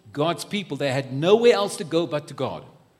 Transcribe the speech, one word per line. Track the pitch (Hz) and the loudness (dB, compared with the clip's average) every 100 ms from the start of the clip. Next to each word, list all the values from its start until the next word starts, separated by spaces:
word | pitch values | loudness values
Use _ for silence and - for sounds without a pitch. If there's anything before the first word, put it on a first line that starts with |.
| - | -10
God's | 139 156 165 | -2 -2 -2
people. | - 208 180 139 | -6 -8 -6 -4
They | 143 | -2
had | 131 127 | -2 -4
nowhere | 135 165 214 240 | -2 4 6 6
else | 202 202 - | 4 2 -6
to | |
go | 165 160 170 | -2 -2 0
but | 151 147 | -4 -6
to | |
God. | 139 120 80 - - _ _ | -6 -6 -6 -14 -20 _ _